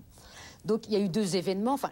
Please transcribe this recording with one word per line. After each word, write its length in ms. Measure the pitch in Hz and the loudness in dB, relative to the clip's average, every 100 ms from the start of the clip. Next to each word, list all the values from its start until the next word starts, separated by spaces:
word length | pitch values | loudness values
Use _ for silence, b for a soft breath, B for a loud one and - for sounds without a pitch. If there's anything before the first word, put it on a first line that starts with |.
| - B B B B B | -14 B B B B B
Donc 220 | 165 220 214 | -2 -2 0
il 60 | |
y 40 | 208 | 0
a 40 | |
eu 80 | 202 | 2
deux 260 | 165 196 | 2 2
événements. 380 | 185 175 190 226 | 0 0 0 0
Enfin, 180 | 277 - | 0 -2